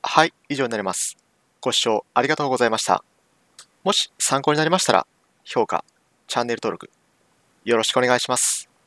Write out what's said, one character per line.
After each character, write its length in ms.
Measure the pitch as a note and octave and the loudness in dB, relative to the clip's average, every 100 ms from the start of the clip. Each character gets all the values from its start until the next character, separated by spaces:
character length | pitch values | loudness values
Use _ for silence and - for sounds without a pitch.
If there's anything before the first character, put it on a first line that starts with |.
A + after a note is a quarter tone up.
は 240 | - - E3 | 0 2 2
い、 80 | _ _ | _ _
以 60 | C#3+ | -4
上 100 | B2+ | -2
に 60 | |
な 60 | A2+ | -2
り 40 | |
ま 140 | G2 F2+ | -4 -4
す。 200 | - - _ _ _ _ | -8 -10 _ _ _ _
ご 100 | C3 | -2
視 80 | A#2+ | 0
聴 220 | - G#2+ - - | 2 0 0 -2
あ 60 | |
り 40 | C3 | 0
が 80 | D#3 | 0
と 100 | C#3+ | 0
う 40 | |
ご 80 | B2+ | 2
ざ 80 | A#2+ | 2
い 60 | |
ま 80 | A2 | 0
し 60 | - | 0
た。 180 | F#2+ - _ _ _ _ - - _ | -2 -2 _ _ _ _ -20 -20 _
も 100 | F#3+ | -2
し 180 | G#3 - _ | -2 -4 _
参 240 | - C3+ | -2 0
考 100 | C#3 | 0
に 40 | D3+ | 2
な 60 | |
り 80 | D#3 | 2
ま 80 | F3+ | 0
し 60 | - | 2
た 80 | |
ら、 120 | F#2+ - _ _ _ | 0 0 _ _ _
評 240 | - - A2 | -6 -2 0
価、 180 | - - _ _ _ _ | -2 -6 _ _ _ _
チ 140 | - | -4
ャ 40 | |
ン 40 | A#2+ | -2
ネ 80 | A#2 | -2
ル 40 | |
登 120 | A2+ | -4
録、 180 | E2+ - _ _ _ _ _ _ _ - | -6 -12 _ _ _ _ _ _ _ 0
よ 120 | A#2 | 0
ろ 60 | |
し 80 | A2 | 2
く 60 | C3 | 0
お 40 | |
願 160 | B2+ B2 | 2 2
い 20 | |
し 100 | - | 0
ま 80 | B2 | -2
す。 400 | - - - _ | -2 -4 -10 _